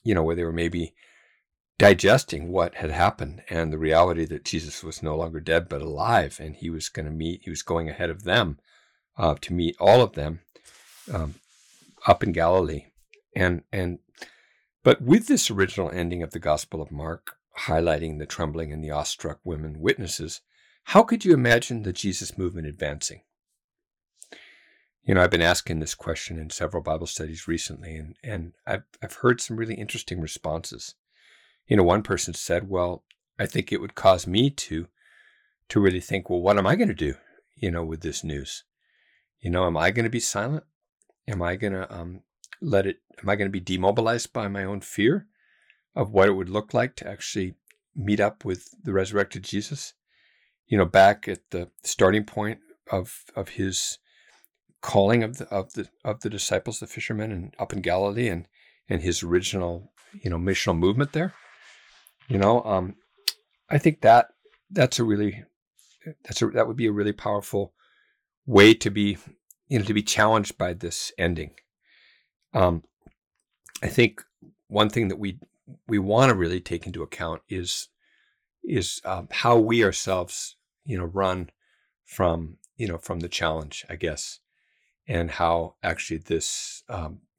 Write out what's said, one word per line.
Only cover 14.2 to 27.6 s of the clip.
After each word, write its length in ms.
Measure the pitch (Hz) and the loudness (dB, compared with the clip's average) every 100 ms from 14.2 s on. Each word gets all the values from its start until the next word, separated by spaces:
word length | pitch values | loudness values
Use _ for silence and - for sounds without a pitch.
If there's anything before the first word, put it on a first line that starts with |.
| - _ _ _ _ _ | -20 _ _ _ _ _
but 200 | 127 - | 4 4
with 260 | 120 214 226 | 6 4 6
this 240 | 254 - | 0 2
original 400 | 101 92 - 82 | 0 0 0 -4
ending 320 | 87 85 87 | -4 -4 -4
of 80 | 80 | -6
the 80 | 85 | -4
Gospel 420 | 76 76 - 80 | -2 -2 -4 -10
of 80 | 73 | -10
Mark, 460 | 73 80 85 - - _ - | -8 -8 -10 -14 -20 _ -10
highlighting 540 | - 82 82 76 80 76 | -2 0 2 0 -4 -8
the 80 | 76 | -10
trembling 460 | - 80 80 78 | -6 -6 -6 -8
and 100 | 76 | -8
the 100 | 78 | -6
awestruck 500 | 76 73 - 80 73 | -6 -6 -8 -10 -10
women 380 | 90 76 78 76 | -10 -8 -8 -4
witnesses, 580 | 78 - 87 - 80 - _ _ _ _ - | -2 -2 -6 -8 -10 -14 _ _ _ _ 4
how 120 | 196 | 6
could 220 | 226 233 190 | 6 2 4
you 80 | |
imagine 500 | 147 120 117 - 117 | 4 6 4 2 -6
the 80 | 104 | -6
Jesus 460 | 90 101 87 98 - | -4 -6 -6 -8 -6
movement 280 | 90 85 78 | -6 -6 -10
advancing? 580 | - 73 73 - - _ _ _ _ _ _ _ _ _ _ - - - _ _ _ _ _ | -6 -8 -6 -10 -10 _ _ _ _ _ _ _ _ _ _ -20 -20 -20 _ _ _ _ _
You 100 | - | 2
know, 80 | 95 | 4
I've 100 | 90 | 4
been 100 | 87 | 4
asking 380 | 85 87 - 80 | 4 2 -2 -6
this 140 | 78 | -6
question 460 | - - 82 - 82 | -8 -8 -8 -8 -12
in 100 | 78 | -12
several 320 | - 80 87 | -6 -6 -4
Bible 260 | 78 80 85 | -4 -6 -6
studies 380 | - 78 80 - | -8 -10 -10 -6
recently, 520 | 82 | -6